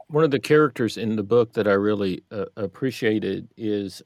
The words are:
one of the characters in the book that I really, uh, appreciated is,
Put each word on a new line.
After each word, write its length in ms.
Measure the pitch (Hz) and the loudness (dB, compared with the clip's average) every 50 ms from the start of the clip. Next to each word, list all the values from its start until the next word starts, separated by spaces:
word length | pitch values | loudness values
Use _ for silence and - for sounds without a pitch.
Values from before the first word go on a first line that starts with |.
| - | -10
one 160 | - 147 151 160 | -4 0 2 2
of 80 | 151 | 2
the 80 | 135 120 | 2 0
characters 580 | - - 151 151 151 139 - - 123 107 - | 2 4 4 4 4 2 0 -2 -2 -2 -2
in 180 | - 113 107 110 | -4 -4 -2 -2
the 60 | 107 101 | -2 0
book 300 | 101 117 120 117 113 - | 2 2 2 2 2 0
that 140 | - 101 | 0 2
I 60 | 104 98 | 2 2
really, 500 | 101 101 104 107 101 101 95 90 - - - | 2 2 2 0 0 -2 -2 -4 -6 -8 -10
uh, 140 | 117 104 95 - - | -8 -8 -8 -8 -8
appreciated 880 | - 104 98 - - 135 131 117 - 123 107 107 110 98 98 98 92 90 - _ | -8 -8 -8 -6 -4 -6 -4 -4 -2 0 0 2 2 0 -2 -4 -4 -8 -12 _
is, 460 | - 117 107 104 104 101 95 - - - | -8 -4 -4 -2 -2 -4 -6 -10 -14 -10